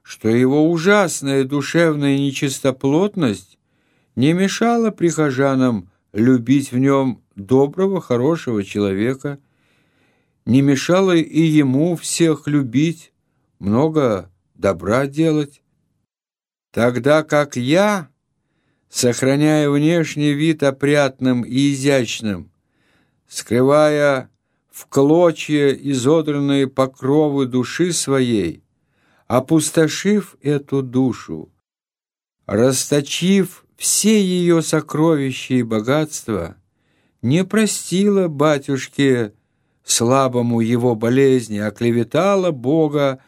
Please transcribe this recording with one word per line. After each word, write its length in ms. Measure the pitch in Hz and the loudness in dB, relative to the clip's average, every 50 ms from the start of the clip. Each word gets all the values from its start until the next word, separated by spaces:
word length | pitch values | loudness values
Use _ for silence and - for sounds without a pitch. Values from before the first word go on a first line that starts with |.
что 280 | _ - - - - 110 | _ -20 -18 -6 -2 0
его 400 | 113 123 127 131 139 151 156 165 | 2 4 4 4 4 4 2 2
ужасная 720 | 170 165 156 196 208 208 196 160 - - 139 139 139 135 135 | 2 0 2 2 2 2 2 0 -2 -6 -4 -2 0 0 0
душевная 760 | 131 143 147 139 - - 165 170 165 151 147 143 139 139 139 | 0 -2 -4 -4 -2 0 2 2 2 0 0 0 0 0 0
нечистоплотность 1400 | 139 139 135 - 151 139 135 - - 135 127 - - 135 143 160 196 208 - 190 151 120 101 - - _ _ _ _ _ _ _ _ _ _ _ _ _ _ | 0 -2 -4 -4 -4 -4 -4 -2 -2 -4 -4 -2 -2 0 0 0 0 -2 -2 -2 -2 -2 -2 -4 -8 _ _ _ _ _ _ _ _ _ _ _ _ _ _
не 180 | 110 127 151 170 | 0 0 2 2
мешала 580 | 180 196 190 - - 226 233 233 233 226 220 | 2 0 -2 0 0 0 0 2 0 0 -2
прихожанам 960 | 214 - 170 170 160 160 156 147 127 127 139 139 135 131 127 127 117 101 92 - _ _ _ _ - | -2 0 -2 -2 0 0 -2 -2 0 0 0 0 2 2 2 0 0 -2 -6 -10 _ _ _ _ -2
любить 580 | 104 113 127 131 123 113 123 135 143 139 - | 2 4 4 4 2 2 2 0 0 0 -2
в 60 | 123 123 | -2 0
нем 440 | 135 139 139 139 135 131 107 - _ _ _ | 0 2 2 2 0 -2 -4 -6 _ _ _
доброго, 640 | 101 98 98 127 135 139 143 143 180 190 196 196 170 | -18 -4 0 2 4 4 2 0 -2 -2 -2 -2 -4
хорошего 600 | - - 123 117 123 147 170 160 - 127 113 104 98 | -4 -2 -2 0 0 0 -2 -2 -4 -4 -4 -4 -4
человека, 760 | - - 104 104 98 95 95 107 123 131 135 - 143 143 139 _ _ _ _ _ _ _ _ _ _ _ _ _ _ _ _ _ _ _ _ _ | -4 -2 -2 -2 0 0 -2 -2 -2 -4 -6 -8 -10 -10 -10 _ _ _ _ _ _ _ _ _ _ _ _ _ _ _ _ _ _ _ _ _
не 160 | - 113 135 | 0 2 2
мешала 540 | 139 143 139 131 - - 175 185 196 185 175 | 4 2 2 0 0 0 2 2 2 2 2
и 260 | 165 156 - - 151 | 0 0 0 0 0
ему 540 | 165 160 151 151 143 131 127 139 156 180 170 | 2 2 4 2 2 2 2 0 0 -2 -2
всех 520 | 156 - - - - 165 160 151 143 - 147 | -4 -6 -8 -2 0 0 0 0 -2 -2 -4
любить, 640 | 147 147 135 120 113 135 151 170 156 - - _ _ _ _ _ _ _ _ _ _ _ | -2 -2 -2 -2 0 0 0 0 -2 -6 -12 _ _ _ _ _ _ _ _ _ _ _
много 720 | 82 98 107 120 151 160 156 156 139 120 104 92 90 - _ _ _ _ _ | -4 -2 0 0 0 0 0 0 0 0 0 -2 -6 -10 _ _ _ _ _
добра 540 | _ - 98 92 82 82 95 113 131 143 139 | _ -2 -2 -2 -2 -2 -2 0 0 -2 -2
делать. 540 | 143 151 165 165 156 151 147 143 - _ _ _ _ _ _ _ _ _ _ _ _ _ _ _ _ _ _ _ _ _ _ _ _ | -2 -2 0 0 0 -2 -4 -6 -10 _ _ _ _ _ _ _ _ _ _ _ _ _ _ _ _ _ _ _ _ _ _ _ _
Тогда 480 | 104 117 123 123 123 117 139 151 156 156 | 0 0 0 0 0 2 2 2 2 2
как 320 | 151 151 147 147 143 - | 2 0 0 0 0 -4
я, 540 | 127 123 127 156 180 202 214 208 190 156 - _ _ _ _ _ _ _ _ _ _ _ _ _ _ _ _ | -6 -2 0 0 2 2 0 0 -4 -6 -10 _ _ _ _ _ _ _ _ _ _ _ _ _ _ _ _
сохраняя 800 | - - - 120 123 - 131 131 135 143 151 151 156 151 151 143 | -6 -2 -2 0 0 0 0 0 0 2 2 2 2 2 2 0
внешний 640 | 143 143 147 156 175 170 156 - - 147 147 147 143 | 0 0 2 2 0 0 -2 -4 -4 -2 -2 -2 0
вид 280 | 143 156 165 156 156 | 0 0 -2 0 0
опрятным 840 | 143 139 135 139 143 143 147 147 143 131 131 - 131 131 127 123 120 | 0 -2 -2 0 -2 0 2 2 0 0 -2 -2 0 0 0 0 -2
и 280 | - 123 131 143 143 | -2 -2 0 0 0
изящным, 800 | 139 131 131 143 139 135 120 110 - - 113 107 98 87 - - _ _ _ _ _ _ _ _ _ _ _ _ _ _ _ _ | 0 0 0 0 2 2 0 -2 -6 -8 -6 -6 -6 -6 -10 -16 _ _ _ _ _ _ _ _ _ _ _ _ _ _ _ _
скрывая 1000 | - - - - 117 120 127 135 143 151 151 151 151 147 147 143 139 131 117 - _ _ _ _ _ _ _ _ | -14 -14 -6 -2 0 2 2 4 4 4 4 2 2 2 0 0 0 -2 -4 -10 _ _ _ _ _ _ _ _
в 160 | _ - - - | _ -20 -20 -4
клочья 840 | - 135 139 143 156 170 175 170 160 - - - 151 147 143 139 | 0 2 4 4 4 4 4 2 2 -2 -4 -4 -2 0 2 0
изодранные 1000 | 131 135 135 139 139 127 117 135 156 165 151 151 147 143 143 139 139 139 139 135 | 0 -2 -4 -4 -4 -2 0 2 2 2 0 -2 -4 -2 -2 0 0 0 0 -2
покровы 760 | 135 - 131 131 - _ 123 131 143 156 156 151 139 139 135 | 0 -2 -2 -2 -4 _ -4 0 2 2 2 2 0 -2 -2
души 480 | 123 123 127 120 - - - 170 180 165 | -2 -2 -4 -4 -4 -4 -4 -2 -2 -2
своей, 680 | - - 139 139 135 127 120 117 104 90 82 73 - _ _ _ _ _ _ _ _ _ _ _ _ _ _ | -4 -4 -2 0 0 0 0 0 0 -2 -4 -6 -10 _ _ _ _ _ _ _ _ _ _ _ _ _ _
опустошив 1080 | 113 127 131 - 160 156 151 - - 165 160 151 - - - 196 208 208 - - - _ | -2 -2 0 2 0 0 0 0 0 0 0 0 -2 -4 -2 0 0 0 -2 -4 -14 _
эту 400 | - 139 147 139 143 - 139 139 | -6 -4 -4 -4 -4 -4 -4 -4
душу, 680 | 135 123 117 127 131 127 110 - - - 80 78 - - _ _ _ _ _ _ _ _ _ _ _ _ _ _ _ _ _ _ _ | -4 -2 -2 -2 0 0 -2 -6 -10 -12 -12 -12 -12 -16 _ _ _ _ _ _ _ _ _ _ _ _ _ _ _ _ _ _ _
расточив 1200 | - 98 104 120 135 131 123 - - 147 147 147 - - - 165 185 196 196 185 185 - - _ _ _ _ | -4 0 2 2 2 2 0 -2 -2 -2 -2 -2 -2 -6 -4 0 2 2 2 2 0 -6 -14 _ _ _ _
все 440 | - - - - - 208 220 214 | -6 -4 -2 0 2 2 2 2
ее 400 | 196 185 180 180 175 170 170 165 | 2 0 0 0 2 2 2 2
сокровища 920 | 160 - - 156 147 - - 147 156 165 160 143 139 135 123 - - - 131 | 0 0 -2 -4 -4 -4 -2 0 2 2 2 0 -2 -4 -6 -8 -6 -2 -2
и 100 | 127 120 | -2 0
богатства, 960 | 113 113 110 107 123 139 156 156 151 - - - - 107 90 82 - - - _ _ _ _ _ _ _ _ _ _ _ _ | 0 -4 -4 -2 -2 -2 -2 -2 -4 -8 -12 -8 -6 -6 -6 -6 -8 -12 -18 _ _ _ _ _ _ _ _ _ _ _ _
не 240 | - 117 139 175 190 | -2 0 0 0 0
простила 840 | 185 - 214 220 196 - - - - 165 185 202 208 202 196 185 165 | 0 0 0 0 0 -2 -6 -6 -4 -2 0 2 2 2 2 0 -2
батюшке 1080 | 147 135 147 156 147 139 143 - 139 127 - - - - 143 135 127 120 113 104 - _ _ _ _ _ _ _ _ _ _ | -2 0 0 2 2 0 -2 -4 -6 -6 -6 -8 -4 0 2 2 2 2 0 -4 -8 _ _ _ _ _ _ _ _ _ _
слабому 760 | - - - 120 120 131 139 135 127 120 123 120 120 120 117 | -4 -2 0 2 2 4 4 2 2 0 0 0 0 0 0
его 340 | 113 110 123 120 120 127 117 | 0 0 0 0 2 0 0
болезни, 640 | 107 113 117 127 135 139 135 131 127 110 110 107 101 | 0 0 0 2 4 4 4 4 2 0 -4 -6 -6
оклеветала 920 | 104 107 - - 117 120 117 120 117 117 - 147 180 202 202 196 180 180 | -6 -6 -4 -2 -2 0 0 0 -2 -2 -2 0 0 2 0 0 0 -2
Бога 680 | 156 127 117 127 156 165 156 147 143 147 143 139 131 131 _ | -4 -4 -2 0 2 2 2 0 0 0 0 0 -2 -4 _